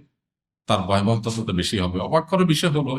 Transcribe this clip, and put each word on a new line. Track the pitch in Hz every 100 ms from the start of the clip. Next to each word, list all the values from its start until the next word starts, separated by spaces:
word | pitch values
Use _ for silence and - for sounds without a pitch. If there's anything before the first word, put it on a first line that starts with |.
| - _ _ _ _ _ -
তার | 104
ভয়াবহতা | 92 101 101 113 113
তত | 113 110
বেশি | 90 - 107
হবে। | 90 90
অবাক | 123 160 160
করার | 190 180
বিষয় | 151 180
হলো, | 151 131